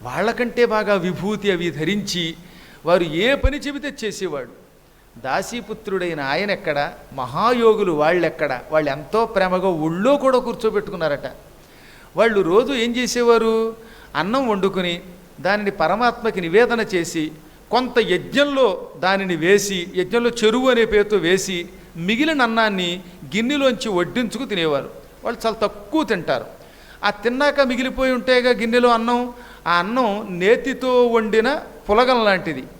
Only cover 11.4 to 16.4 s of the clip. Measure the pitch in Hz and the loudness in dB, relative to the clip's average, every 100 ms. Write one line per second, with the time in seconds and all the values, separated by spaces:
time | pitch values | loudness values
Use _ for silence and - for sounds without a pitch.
11.4 | - - - - - - - 160 226 202 | -20 -20 -20 -20 -20 -20 -8 2 2 2
12.4 | 160 190 254 269 233 240 240 247 240 233 | 4 4 2 0 -2 -2 -2 0 4 4
13.4 | 226 226 226 220 - - - 143 175 262 | 4 0 -2 -6 -18 -20 -8 -4 -2 0
14.4 | 254 202 190 185 175 170 - - - - | 0 0 0 -2 -4 -4 -10 -20 -20 -6
15.4 | 165 208 202 196 160 202 240 233 226 190 | -2 0 -2 0 0 2 0 0 -4 -4